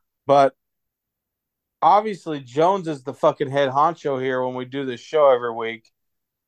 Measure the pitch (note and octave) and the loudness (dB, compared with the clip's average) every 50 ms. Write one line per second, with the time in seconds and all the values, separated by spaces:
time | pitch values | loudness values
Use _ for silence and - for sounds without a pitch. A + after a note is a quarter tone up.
0 | _ _ _ _ _ - C#3 C#3 C#3 C3+ - _ _ _ _ _ _ _ _ _ | _ _ _ _ _ 2 4 4 4 2 0 _ _ _ _ _ _ _ _ _
1 | _ _ _ _ _ _ _ _ _ _ _ _ _ _ _ _ - D#3+ F#3+ G#3 | _ _ _ _ _ _ _ _ _ _ _ _ _ _ _ _ 2 4 4 4
2 | G#3+ A3 G3+ - - E3 D3+ C#3+ C3+ A#2+ A#2+ D3 D#3+ F3+ G3 G3 E3+ D#3+ D3+ C3+ | 2 -2 -6 -8 -8 -10 -10 -10 -10 -6 -2 0 2 2 2 0 -4 -8 -10 -10
3 | B2+ C#3 B2 - - D#3 C#3+ - D3+ C3 C3+ C#3+ C#3 C3 B2+ C#3 D3+ E3+ E3 - | -10 -12 -6 -2 0 0 0 0 -4 -4 -2 -2 -2 0 0 0 0 0 0 -4
4 | - D3 C3+ B2+ C3 C3+ B2+ B2+ B2+ B2+ B2+ B2+ B2+ B2 C3 C#3 C#3 C3 A#2+ A#2 | -6 -6 -4 -4 -4 -4 -2 -2 -4 -4 -6 -8 -10 -10 -10 -8 -8 -8 -10 -12
5 | - - D#3 D#3 D3 C#3 C3 A#2+ A#2+ A#2+ A2+ A#2 A2+ A2+ A2+ A2+ _ _ _ _ | -10 -4 0 2 4 4 4 2 0 -4 -6 -6 -8 -8 -8 -10 _ _ _ _
6 | _ _ _ _ _ _ _ _ _ | _ _ _ _ _ _ _ _ _